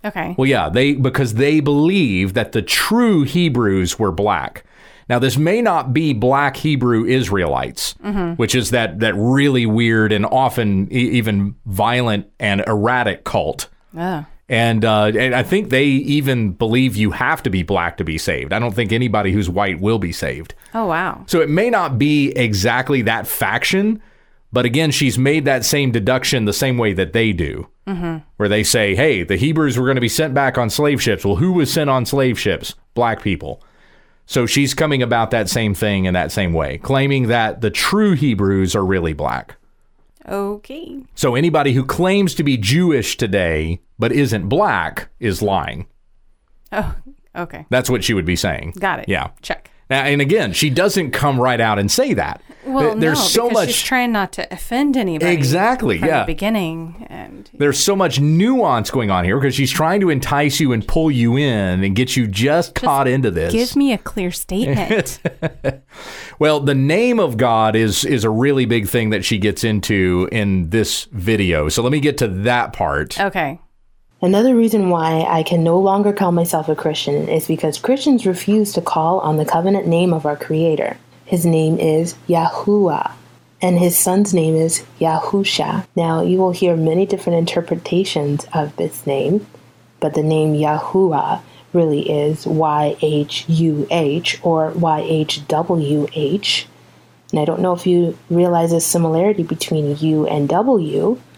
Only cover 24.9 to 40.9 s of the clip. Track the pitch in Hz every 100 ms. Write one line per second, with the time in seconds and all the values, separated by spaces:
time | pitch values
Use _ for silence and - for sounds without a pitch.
24.9 | 135 139 120 131 156 143 131 113 147 135
25.9 | 117 98 127 - 131 107 101 139 123 113
26.9 | 92 90 113 113 90 76 - - _ -
27.9 | 185 170 160 - - 208 147 104 120 104
28.9 | 98 151 107 82 95 139 160 147 123 127
29.9 | 131 117 - 156 135 135 127 117 - 147
30.9 | 143 - 98 98 101 175 180 135 165 143
31.9 | 131 107 139 131 113 104 85 - - _
32.9 | - 117 110 104 87 73 - - _ _
33.9 | _ _ _ _ - 117 - 139 - 156
34.9 | 139 120 117 113 117 98 120 110 95 107
35.9 | 101 92 90 78 - 92 82 71 69 -
36.9 | 135 139 139 120 120 110 107 113 - -
37.9 | 202 208 160 147 104 98 98 92 92 95
38.9 | 95 82 76 73 62 - - _ _ _
39.9 | _ _ _ - 196 202 208 - 285 320